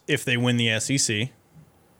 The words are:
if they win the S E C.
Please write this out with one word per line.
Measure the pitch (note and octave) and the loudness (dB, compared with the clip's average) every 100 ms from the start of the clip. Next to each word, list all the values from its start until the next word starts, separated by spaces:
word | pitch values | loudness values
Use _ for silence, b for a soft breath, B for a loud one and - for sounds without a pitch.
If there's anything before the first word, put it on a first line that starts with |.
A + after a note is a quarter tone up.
| - | -2
if | D3 | -2
they | - A#2+ | 0 0
win | B2 A#2+ | 2 2
the | A#2 | 2
S | A2 - | 0 0
E | C3+ | 0
C. | - G#2 B2 - _ - - _ _ _ | 0 -2 -4 -8 _ -20 -20 _ _ _